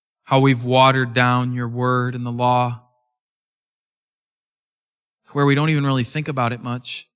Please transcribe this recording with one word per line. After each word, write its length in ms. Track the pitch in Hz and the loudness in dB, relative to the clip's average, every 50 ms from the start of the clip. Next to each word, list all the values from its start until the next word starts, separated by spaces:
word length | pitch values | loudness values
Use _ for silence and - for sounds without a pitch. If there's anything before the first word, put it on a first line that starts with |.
| _ _ _ _ _ | _ _ _ _ _
how 160 | - 135 135 | 0 2 4
we've 240 | 135 139 131 120 123 | 4 4 4 2 0
watered 520 | 123 127 131 131 131 131 131 127 120 113 | 2 4 4 6 4 4 2 -2 -2 0
down 380 | 127 123 123 123 123 123 123 123 | 0 2 2 2 0 -2 -2 -4
your 140 | 123 120 | -6 -6
word 460 | 117 120 123 123 127 127 123 123 127 123 | -6 -6 -4 -2 0 0 0 -2 -4 -6
and 120 | 123 120 | -6 -8
the 60 | 120 | -6
law, 520 | 120 120 123 123 123 123 123 120 117 117 _ _ _ _ _ _ _ _ _ _ _ _ _ _ _ _ _ _ _ _ _ _ _ _ _ _ _ _ _ _ _ _ _ _ _ _ _ _ _ _ _ _ _ _ _ _ _ _ _ _ | -4 -2 0 2 2 2 0 -2 -4 -8 _ _ _ _ _ _ _ _ _ _ _ _ _ _ _ _ _ _ _ _ _ _ _ _ _ _ _ _ _ _ _ _ _ _ _ _ _ _ _ _ _ _ _ _ _ _ _ _ _ _
where 160 | - 143 143 | -4 0 2
we 80 | 143 139 | 2 2
don't 160 | 143 156 160 | 2 2 0
even 140 | 156 143 139 | 0 0 0
really 180 | 139 135 127 117 | 0 0 -2 -2
think 240 | - - 160 147 | -4 -6 -8 -8
about 260 | 156 139 131 120 117 123 | -6 -4 -4 -2 -4 -4
it 80 | 110 | -6
much. 460 | 120 123 120 123 - - - - - _ _ | -8 -10 -10 -10 -10 -12 -14 -14 -16 _ _